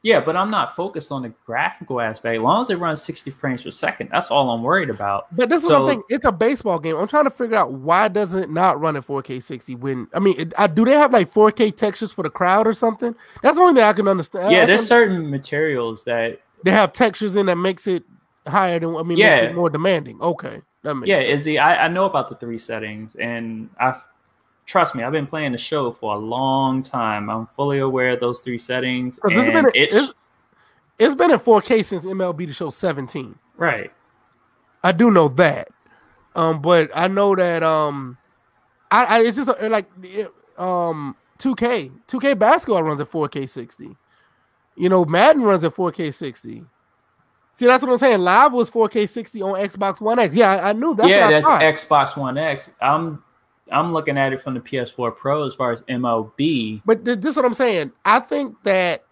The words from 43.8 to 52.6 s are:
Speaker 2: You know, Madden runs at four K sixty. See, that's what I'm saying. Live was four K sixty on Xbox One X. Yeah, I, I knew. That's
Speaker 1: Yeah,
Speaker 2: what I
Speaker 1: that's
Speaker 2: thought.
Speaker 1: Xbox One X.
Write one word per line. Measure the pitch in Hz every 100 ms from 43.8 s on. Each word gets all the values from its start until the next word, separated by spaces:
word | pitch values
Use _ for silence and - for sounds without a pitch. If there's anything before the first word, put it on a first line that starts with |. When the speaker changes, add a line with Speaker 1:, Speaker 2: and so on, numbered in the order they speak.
| - - _ _ _ _ _ _ _ -
Speaker 2:
You | 180
know, | 185 160
Madden | 170 262 311
runs | 220 185
at | 160
four | - 175
K | - 156
sixty. | - 147 113 113 113 - _ _ _ _ _ _ _ _
See, | - 247
that's | 254
what | 254
I'm | 247
saying. | 269 208
Live | 180 202 285
was | 247 233
four | 233 214
K | 226 208
sixty | 233 - 220
on | 190
Xbox | 196 202 196 196 190
One | 214 240
X. | 196 170
Yeah, | 208
I, | 190 190
I |
knew. | 214 311
That's | 220 202
Speaker 1:
Yeah, | 196 165
Speaker 2:
what |
I |
Speaker 1:
that's | 151 151
Speaker 2:
thought. | 170
Speaker 1:
Xbox | 156 151 - 147 135 147
One | 131 135
X. | 160 139